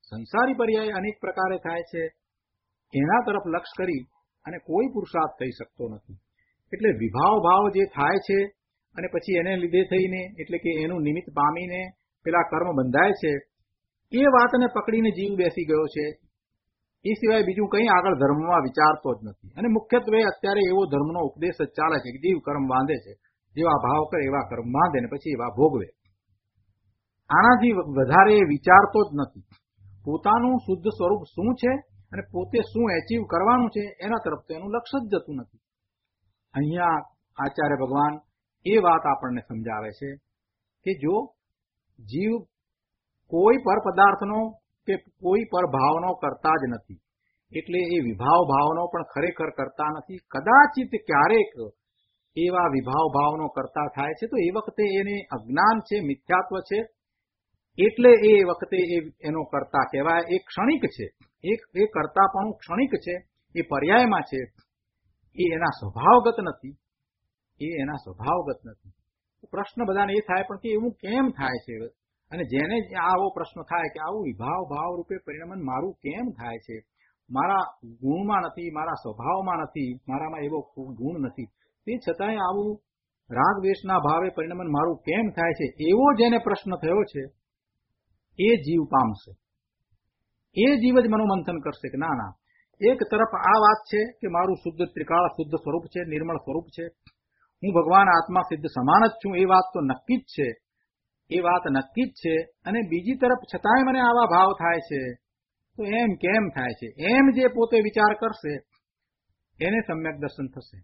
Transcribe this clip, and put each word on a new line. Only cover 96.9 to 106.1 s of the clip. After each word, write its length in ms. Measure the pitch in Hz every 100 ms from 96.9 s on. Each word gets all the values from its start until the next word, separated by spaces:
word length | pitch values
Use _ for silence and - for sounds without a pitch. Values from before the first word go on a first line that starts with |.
| _ _ _ _ _ _ _
હું 80 | 190
ભગવાન 380 | 170 156 185 196
આત્મા 380 | 170 170 180 180
સિદ્ધ 200 | 156 151
સમાન 340 | 135 127 185
જ 80 | 226 220
છું, 160 | 196 180
એ 60 | 185
વાત 200 | 185 185
તો 80 | 185
નક્કી 420 | 139 131 - 247
જ 40 | -
છે, 200 | - 127 113 _ _ _ _ _ _ _
એ 80 | 175
વાત 240 | 175 175 175
નક્કી 420 | 135 135 - 254
જ 80 | -
છે. 180 | 165 160 165 _
અને 160 | - 220
બીજી 360 | 208 165 185 262
તરફ 220 | 247 247
છતાંય 400 | - 180 214 247
મને 160 | 262 262
આવા 300 | 240 240 226
ભાવ 180 | 175 190
થાય 280 | 170 170 170
છે, 160 | 165 143 127 120 _ _ _ _ _ -
તો 40 | 202
એમ 180 | 226 233